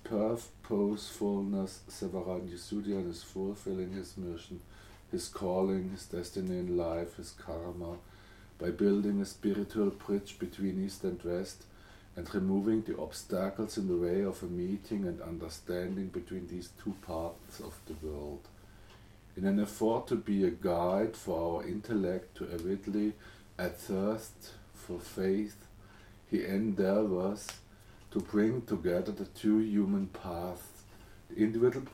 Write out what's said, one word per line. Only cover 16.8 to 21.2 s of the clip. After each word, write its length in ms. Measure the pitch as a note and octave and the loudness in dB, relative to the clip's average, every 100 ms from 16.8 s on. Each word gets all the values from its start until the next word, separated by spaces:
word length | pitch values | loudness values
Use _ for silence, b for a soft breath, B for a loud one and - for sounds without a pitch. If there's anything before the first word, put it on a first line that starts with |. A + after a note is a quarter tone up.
two 100 | G#2 - - | -8 -6 -6
parts 540 | D#2+ E2+ - - - | -4 -4 -8 -14 -14
of 180 | - D2+ - | -12 -12 -12
the 60 | D#2 D#2 | -8 -6
world. 400 | D2 D2 C#2+ - - B B B B B B B F#2 | -6 -6 -8 -14 -20 B B B B B B B 0
In 80 | G2 | 4
an 160 | G2+ | 4
effort 460 | G#2 - A2 B2 - | 2 2 4 4 2
to 100 | A2 | 0
be 260 | G#2 G2 | 2 4
a 80 | F2+ | 4
guide 640 | E2 F2+ E2+ F2 G2 A2+ | 4 2 4 4 4 2
for 460 | - | -2